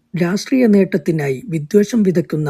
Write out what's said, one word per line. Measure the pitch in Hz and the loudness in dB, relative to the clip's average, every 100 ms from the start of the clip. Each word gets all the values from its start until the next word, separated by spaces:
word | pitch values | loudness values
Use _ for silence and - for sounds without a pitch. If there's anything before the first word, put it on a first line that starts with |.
| _ 160 | _ -4
രാഷ്ട്രീയ | 175 196 - 262 233 | -2 -4 -2 2 4
നേട്ടത്തിനായി | 202 190 196 - 160 143 131 - | 4 2 -2 -2 -2 -2 -6 -6
വിദ്വേഷം | 160 147 208 202 233 | -6 0 0 2 0
വിതയ്ക്കുന്ന | 190 170 156 151 | 0 0 -2 -4